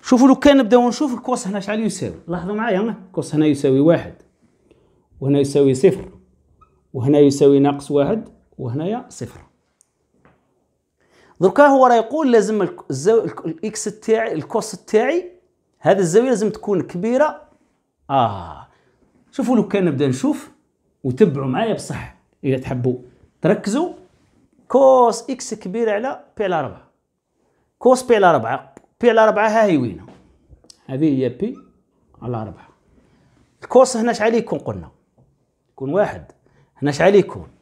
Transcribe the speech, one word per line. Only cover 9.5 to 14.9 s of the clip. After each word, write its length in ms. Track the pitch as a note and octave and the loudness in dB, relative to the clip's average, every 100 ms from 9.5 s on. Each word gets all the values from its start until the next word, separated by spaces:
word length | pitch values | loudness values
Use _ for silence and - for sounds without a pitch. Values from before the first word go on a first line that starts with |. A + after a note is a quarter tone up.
| _ _ _ _ _ _ _ _ _ _ _ _ _ _ _ _ _ _ _ | _ _ _ _ _ _ _ _ _ _ _ _ _ _ _ _ _ _ _
دركا 260 | F#3 A3+ C#4+ | 0 4 6
هو 200 | C4+ B3+ | 6 4
راه 80 | |
يقول 380 | A#3 A3+ D4+ C#4+ | 4 0 -2 2
لازم 300 | A#3 G#3 G#3+ | 2 2 -2
الك-، 280 | F3+ - - | -4 -6 -10
الزاو-، 340 | C3+ D#3+ A3+ | -4 2 0
الك-، 220 | E3+ - E3+ | 0 -8 -10
الإكس 380 | D#3+ G#3+ - | -8 -10 -8
تاعي، 500 | G#3+ G3+ - A3 A3 | -10 -10 -2 -2 -2
الكوس 500 | D#3 - A3 - F#3 | -8 -6 -6 -6 -14
تاعي، 480 | - | -2